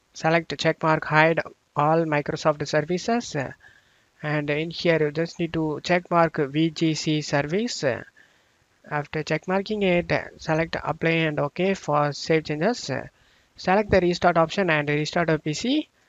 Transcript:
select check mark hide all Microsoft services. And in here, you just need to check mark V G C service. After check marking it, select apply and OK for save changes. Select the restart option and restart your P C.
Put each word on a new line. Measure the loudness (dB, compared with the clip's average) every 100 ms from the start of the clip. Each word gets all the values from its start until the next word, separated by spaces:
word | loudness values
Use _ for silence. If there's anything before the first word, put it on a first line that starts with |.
| _
select | -6 0 0 0 -2
check | -2 0
mark | 2 0
hide | 2 4 4 2 -4 -10 _
all | 0 2 2
Microsoft | 2 0 -2 -2 0 0 0
services. | -2 0 -2 -2 -4 -4 -6 -6 -10 -20 -20 _ _ _ _
And | -4 -2 -2
in | -2 -4
here, | -2 2 4
you | 2
just | 0 -4 -4
need | -4
to | -2 -2 -2
check | 0 0 2
mark | 4 4 2
V | -2 0 0
G | 2 0
C | 0 -2 -2
service. | 0 -2 0 -2 -4 -2 -2 -2 -6 _ _ _ _ _ _ _ -8
After | -6 -4 -6
check | -2 -4 -2
marking | -2 -2 0
it, | 2 2 2 -2 -4 -8
select | -2 -2 -2 -4
apply | -4 -2 0
and | 0 0 0
OK | -4 -2 -2
for | -2 0 0 0
save | -2 0 0
changes. | 0 -2 0 -2 -4 -8 -8 -16 _ _ _ -6
Select | 0 0 4
the | 4
restart | 4 4 4 4
option | 2 2 0
and | 2 2
restart | 0 0 0 0
your | 0
P | -2
C. | -2 0 -2 -2 _